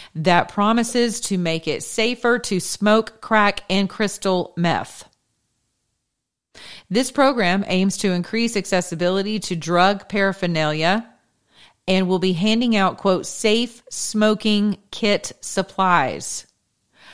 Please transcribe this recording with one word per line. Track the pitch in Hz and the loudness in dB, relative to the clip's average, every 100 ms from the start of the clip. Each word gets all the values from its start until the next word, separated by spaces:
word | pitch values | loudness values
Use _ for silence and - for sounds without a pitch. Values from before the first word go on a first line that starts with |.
| - | -14
that | 160 160 175 - | -2 2 2 2
promises | - 208 233 233 247 240 208 | 0 2 2 0 0 0 -2
to | - 190 | -4 -2
make | 170 160 160 | -2 -2 -4
it | 139 | -6
safer | - - 226 247 240 240 | -4 -2 -2 0 0 0
to | - 185 | 0 -2
smoke | - - 208 220 220 - | -2 -2 2 2 2 -8
crack | - 220 202 - - | 0 2 4 0 -2
and | 190 185 | 0 0
crystal | - 208 - 196 180 - - | -2 -4 -2 0 0 -2 -2
meth. | 170 113 - - - _ _ _ _ _ _ _ _ _ _ _ _ _ _ - - - - | 0 0 -4 -14 -20 _ _ _ _ _ _ _ _ _ _ _ _ _ _ -20 -20 -20 -4
This | 196 262 | -2 0
program | - 269 240 180 190 196 | 2 2 4 2 0 0
aims | 185 190 - | 0 0 0
to | 202 | 0
increase | 175 170 226 233 214 | -2 -2 -2 -2 -2
accessibility | - 185 175 156 175 190 196 214 | -2 -2 -2 -2 0 0 -2 -4
to | - 196 | -4 -6
drug | 147 175 190 196 - | 0 2 2 2 -4
paraphernalia | 208 196 190 175 165 151 156 165 208 233 _ _ _ _ _ - _ - | -2 0 0 -2 0 0 0 0 0 -4 _ _ _ _ _ -20 _ -2
and | 185 185 | 0 2
will | 185 | 0
be | 185 | 0
handing | 165 214 226 247 214 | 0 2 2 2 2
out, | 190 - | 2 0
quote, | 196 185 - | 0 0 -2
"safe | - 220 220 240 - _ | -2 0 2 0 -8 _
smoking | - - 214 214 214 220 208 208 190 _ | -10 -4 0 2 2 0 2 0 -2 _
kit | - 214 208 - - | -4 0 0 -4 -14
supplies." | - - 190 - 190 175 131 73 - - - _ _ _ _ _ - | -8 -6 -4 -2 2 2 0 -4 -10 -12 -14 _ _ _ _ _ -20